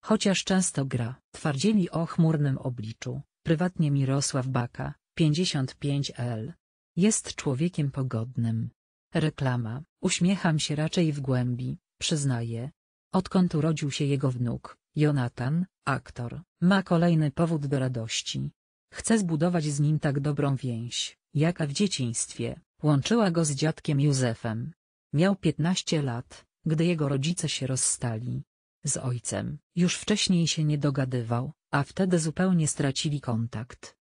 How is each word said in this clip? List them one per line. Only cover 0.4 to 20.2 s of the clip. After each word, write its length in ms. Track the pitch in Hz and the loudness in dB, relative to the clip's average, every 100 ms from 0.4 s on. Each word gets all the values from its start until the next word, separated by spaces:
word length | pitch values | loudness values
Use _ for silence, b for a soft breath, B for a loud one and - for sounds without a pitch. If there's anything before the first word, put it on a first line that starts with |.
często 420 | - 190 185 - 135 | 2 2 2 0 -2
gra, 300 | 123 117 127 _ | -2 -4 -6 _
twardzieli 580 | - 156 135 196 214 170 | -6 -4 0 2 4 2
o 160 | 160 165 | 0 -2
chmurnym 520 | - 160 156 147 131 | 2 4 4 2 0
obliczu, 640 | 135 123 107 - 127 131 - _ | -4 -6 -8 -8 -8 -8 -12 _
prywatnie 480 | - 156 180 - 151 | 0 2 0 2 2
Mirosław 560 | 143 135 139 143 143 131 | 2 2 0 0 -2 -2
Baka, 460 | 131 131 - 139 - _ - | -2 -4 -6 -10 -10 _ 0
pięćdziesiąt 600 | 160 151 180 147 131 - | 2 4 0 0 -4 -4
pięć 360 | 143 143 139 - | -2 -2 -2 -4
L. 380 | 120 113 110 - _ _ _ - | -4 -4 -8 -14 _ _ _ 2
Jest 400 | 202 220 - - | 2 2 -4 -6
człowiekiem 560 | - 127 170 180 143 | -2 0 -2 0 -2
pogodnym. 800 | 139 131 113 120 123 117 113 117 _ _ _ _ | -2 -2 -2 -4 -2 0 0 -4 _ _ _ _
Reklama: 680 | 170 156 - 135 123 113 120 165 _ | 0 0 0 -2 -2 -4 -8 -12 _
„Uśmiecham 580 | 185 - 175 190 180 156 | -2 2 2 2 2 0
się 160 | - 147 | 0 -2
raczej 380 | 156 - 165 | 0 2 0
w 80 | 143 | 0
głębi”, 560 | 131 127 123 120 127 135 _ _ | 0 0 0 -2 -6 -8 _ _
przyznaje. 720 | - 160 139 123 117 113 131 _ _ _ _ | -2 0 0 -2 -2 -6 -8 _ _ _ _
Odkąd 420 | 190 - 196 180 156 | -2 0 2 2 2
urodził 360 | 156 151 147 | 0 0 -2
się 140 | - 143 | -2 0
jego 260 | 139 139 | 2 0
wnuk, 460 | 123 120 127 - - _ - | 0 -2 -4 -10 -20 _ 0
Jonatan, 680 | 151 143 120 - 123 160 185 _ - | 2 2 0 -2 -2 0 -2 _ -4
aktor, 560 | 131 - - 120 131 - _ | -4 -4 -10 -8 -8 -16 _
ma 220 | 175 196 | 4 4
kolejny 480 | 190 170 175 160 151 | 4 4 4 4 2
powód 360 | - 165 165 143 | 0 0 0 0
do 120 | 135 | 0
radości. 720 | 131 123 110 - - 135 139 _ _ _ _ | 0 -2 -4 -6 -4 -6 -6 _ _ _ _
Chce 260 | - - 226 | -10 0 0
zbudować 440 | 180 156 170 175 | 2 0 2 2
z 160 | 151 143 | -2 0
nim 200 | 147 151 | 2 2
tak 200 | 151 | 0
dobrą 360 | 139 | -2